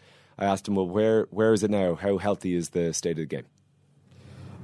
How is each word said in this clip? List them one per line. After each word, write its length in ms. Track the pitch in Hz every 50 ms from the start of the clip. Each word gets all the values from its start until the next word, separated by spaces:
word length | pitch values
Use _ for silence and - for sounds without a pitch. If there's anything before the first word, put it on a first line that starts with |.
| - - - - _ _ _ -
I 60 | 101
asked 240 | 98 98 98 - 104
him, 60 | 101
"Well, 120 | 95 92
where, 400 | 87 92 107 110 110 110 110 - -
where 200 | - 104 110 113
is 120 | 110 98 107
it 80 | 101
now? 240 | 104 101 92 87 85
How 220 | 80 98 101 98
healthy 380 | 90 98 104 98 - - 92 87
is 140 | 87 82 -
the 240 | - 87 85 82 78
state 180 | - - 87
of 60 | 82
the 80 | 80 80
game?" 200 | 71 78 69 - _ _ _ _ _ _ _ _ _ _ _ _ _ - - - - - - - - - -